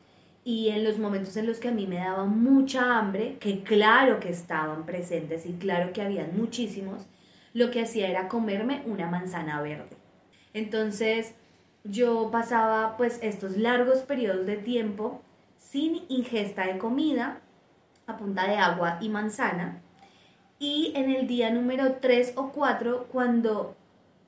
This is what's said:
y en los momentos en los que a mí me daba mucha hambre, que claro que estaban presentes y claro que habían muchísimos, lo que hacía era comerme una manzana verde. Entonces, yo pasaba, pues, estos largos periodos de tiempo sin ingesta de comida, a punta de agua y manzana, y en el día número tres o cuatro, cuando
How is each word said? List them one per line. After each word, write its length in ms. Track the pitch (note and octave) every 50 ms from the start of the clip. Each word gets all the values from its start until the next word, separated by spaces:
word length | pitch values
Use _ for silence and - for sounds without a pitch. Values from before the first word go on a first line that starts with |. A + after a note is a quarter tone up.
| _ _ _ _ _ _ _ _ -
y 240 | B3 A3+ A3 A3 G#3+
en 160 | G#3 G#3+ A3
los 140 | G#3+ G#3 A3
momentos 380 | G#3+ G3+ G3 F#3+ F#3+ F#3 -
en 100 | G#3+ A3
los 120 | A#3 A3 -
que 100 | - A#3+
a 40 |
mí 140 | A#3 G#3 G3
me 100 | F#3+ F3
daba 280 | F3 F#3 F#3 F#3+ F#3+ G3
mucha 760 | G3+ G#3+ A3+ A#3+ C4+ C4+ C4+ C4+ - C4 B3+ B3 B3 A#3+ A3
hambre, 380 | G#3 G3 F#3+ G3+ A3+ C4+ C4+ -
que 240 | - G#3 F#3+ F#3+
claro 580 | - - A3 G3+ G#3+ G#3+ A#3 C4 C4+ B3 G#3+ F#3+
que 100 | F3+ F3
estaban 560 | E3+ - - - E3 D#3 D#3 D#3 D#3 D#3 D#3+
presentes 580 | F3 F#3 F3+ F3 - F3 D#3+ D#3 D#3 E3 E3 F3
y 80 | F3 F3
claro 380 | F3 G3+ F#3+ F3 F3 F3+ F3+
que 100 | - A3
habían 340 | G3+ G3 G3 E3 D3+ D#3+ F3+
muchísimos, 720 | G#3+ A#3 A3+ - B3 A#3 G3 - G3 F#3+ F#3+ G3 - - - - _ _ _ - - - _
lo 180 | - A#3 A#3+ A#3+
que 120 | - A#3
hacía 260 | A3+ A3+ - G#3+ F#3+ F#3
era 200 | F#3 F#3 F#3 -
comerme 540 | A#3+ A#3 A3 G3+ G3 G3+ A3 C4 C#4+ C#4+ -
una 220 | G#3+ G3+ F#3+ E3+ E3+
manzana 520 | F3 F3 F3+ F3+ F3 E3 D#3 D3+ D3+ D3
verde. 360 | D3+ D3 D3+ D3 - - - - - _ _ _ _ _ _ _ _ _ -
Entonces, 800 | G#3+ A3 G3+ A3 A3 A3 G#3+ G3+ G3+ A3+ A3 A3+ A3+ A3+ - - - _ _ _ _ _ _ _ _
yo 480 | - G3+ G3 A#3+ B3 A#3 A3+ A3+ A3 G#3
pasaba, 640 | A#3 A#3 A3+ - A#3+ A3+ A3+ A3 A3 A3 A3 A3 -
pues, 220 | - A#3+ A#3 A#3+ -
estos 340 | A3+ G#3+ G3 F3 G3 F#3+ F#3
largos 420 | G#3 A3+ A#3 B3 B3 B3 B3+ C4 C4
periodos 480 | C4 - C#4 B3+ A#3 G3 F#3 F#3 F#3
de 100 | G#3 G#3
tiempo 640 | G#3 - A#3+ B3 A#3 A3 G#3 G3 G#3 G#3+ B3+ C#4 - - _ _ _ _ _ _ _
sin 440 | - - - C#4+ D#4 E4 E4 E4+ - -
ingesta 580 | C4+ B3+ A#3 - A#3 G#3+ G3+ G3 - G3+ F#3
de 120 | F#3+ F#3+ F#3+
comida, 600 | A#3 A3+ B3 C#4+ D#4 D4+ C4 A#3 A#3+ C#4+ - - - _ _ _ _ _ _ _ _ _ _ _ _
a 100 | - A3
punta 300 | - G#3 G3 F#3+ F#3 F#3
de 100 | G3+ G#3
agua 420 | G#3 F#3 E3+ F3 F3 E3+ E3+ F3 F3
y 80 | A3 G#3+
manzana, 720 | G#3 G#3 G#3+ G#3+ - - B3 G3 F3 F3 E3+ - - - - _ _ _ - - _ _ _ _ _ _ _ _ _ -
y 340 | C#4+ C#4+ D4 D4+ E4 D#4 C#4+
en 160 | C#4 C4 C4+
el 160 | C4 B3+ A#3+
día 240 | - B3 A#3+ A3+ A3+
número 460 | A#3 A#3+ B3 B3 C4 C4+ C4+ C4 C4 -
tres 320 | - B3 A#3+ B3 B3 B3 -
o 160 | C4 C4+ -
cuatro, 540 | - D4 C#4 B3 A3 - A3+ A#3+ B3 B3 - -
cuando 680 | - B3+ B3 A#3+ A#3 A#3 A3+ A3 G#3+ G3+ - - - - _ _ _ _ _ _ _ _ _